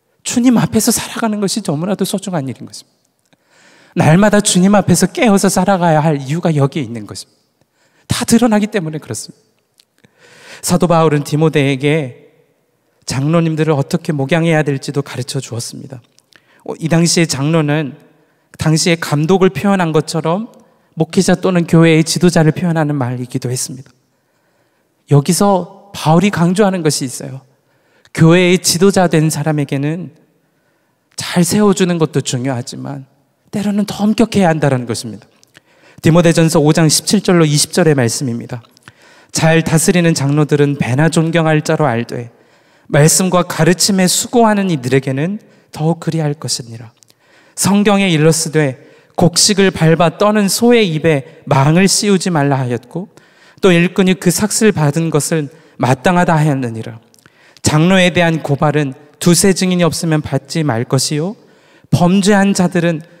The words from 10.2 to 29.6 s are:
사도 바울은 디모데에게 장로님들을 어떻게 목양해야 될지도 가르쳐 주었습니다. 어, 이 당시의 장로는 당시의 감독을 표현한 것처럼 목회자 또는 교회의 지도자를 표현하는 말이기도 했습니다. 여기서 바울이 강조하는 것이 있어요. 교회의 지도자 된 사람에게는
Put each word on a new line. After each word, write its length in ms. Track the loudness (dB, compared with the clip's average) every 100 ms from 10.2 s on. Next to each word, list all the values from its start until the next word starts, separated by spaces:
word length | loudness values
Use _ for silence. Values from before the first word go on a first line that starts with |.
| _ -20 -20 -10
사도 260 | -2 0 2
바울은 360 | 4 2 0
디모데에게 1040 | -2 0 0 2 0 0 -2 -2 -4 -12 _ _ _ _ _ _ _ _ -10
장로님들을 640 | -4 0 0 0 0 0
어떻게 380 | 0 -2 -4 -4
목양해야 520 | -4 -2 0 2 0
될지도 380 | 0 -4 -6 -8
가르쳐 380 | -6 -8 -8 -8
주었습니다. 600 | -8 -10 -10 -14 -16 -18 _ _ _ _ _ _ -14
어, 80 | -8
이 120 | -2
당시의 380 | 0 2 0 0
장로는 680 | -2 -2 0 0 -2 -4 -10 _ _ _ _ _ -6
당시의 400 | -2 0 0 -2
감독을 500 | -2 -2 2 2 2
표현한 440 | 0 -2 0 0
것처럼 580 | -2 -2 -4 -4 -4 -6 -16 _ _ _
목회자 420 | -6 -4 0 2 2
또는 300 | 0 0 2
교회의 380 | 4 6 4
지도자를 480 | 2 0 2 4 2
표현하는 440 | 0 -2 -2 -2 -4
말이기도 540 | -4 -6 -8 -8 -6
했습니다. 400 | -8 -8 -12 -20 _ _ _ _ _ _ _ _ _ _ _ 0
여기서 840 | 2 2 2 2 0 -2 -16 _ -6
바울이 340 | 2 2 2
강조하는 540 | 0 0 2 0 0
것이 220 | -2 -4 -6
있어요. 360 | -10 -14 -16 _ _ _ _ _ _ _
교회의 460 | 2 4 6 4 2
지도자 480 | 0 2 2 4 2
된 220 | 2 0
사람에게는 840 | -2 -4 -2